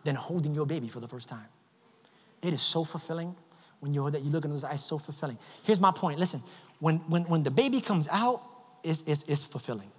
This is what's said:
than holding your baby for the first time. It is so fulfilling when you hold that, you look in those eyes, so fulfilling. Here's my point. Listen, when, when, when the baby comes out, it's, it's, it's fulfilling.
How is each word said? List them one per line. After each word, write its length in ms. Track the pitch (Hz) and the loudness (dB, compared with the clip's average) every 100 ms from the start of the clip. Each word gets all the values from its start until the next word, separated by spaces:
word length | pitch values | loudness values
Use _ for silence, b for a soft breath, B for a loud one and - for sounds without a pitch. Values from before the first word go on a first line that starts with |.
than 100 | 151 | -2
holding 400 | 139 - 175 151 | -4 -2 -2 0
your 120 | 147 147 | 0 0
baby 240 | 160 117 | -2 -4
for 100 | 117 | -8
the 80 | 117 | -12
first 220 | 127 - | -12 -12
time. 180 | 117 107 _ _ _ _ b b b b b | -14 -16 _ _ _ _ b b b b b
It 120 | 175 | -2
is 80 | 147 | 0
so 220 | - 165 | 2 2
fulfilling 520 | 160 156 - 165 170 180 - B B B | -2 -4 -6 -6 -6 -10 -18 B B B
when 140 | 143 | -2
you 80 | 143 | 0
hold 120 | 139 | 0
that, 100 | 143 | -2
you 80 | 139 | 0
look 120 | 160 | 0
in 80 | 151 | 0
those 140 | 147 135 | -4 -4
eyes, 180 | 143 | -4
so 140 | - 156 | -2 -4
fulfilling. 400 | - 147 147 117 B B | -6 -8 -6 -8 B B
Here's 160 | - 208 | 2 6
my 120 | 190 | 6
point. 280 | - 180 147 | 4 -2 2
Listen, 220 | 175 139 - B B B | 0 0 -10 B B B
when, 180 | 160 160 160 | 2 2 2
when, 160 | 170 | 0
when 200 | 170 165 | 4 2
the 80 | 143 | 4
baby 280 | 135 269 254 | 4 4 4
comes 300 | - 190 147 | 2 0 2
out, 320 | 190 240 240 - - - - | 2 2 0 -4 -20 -20 -10
it's, 180 | 165 160 160 | -2 -2 0
it's, 160 | 147 | -2
it's 200 | - 147 | 0 -2
fulfilling. 460 | - 135 - 113 101 | -2 -8 -6 -8 -8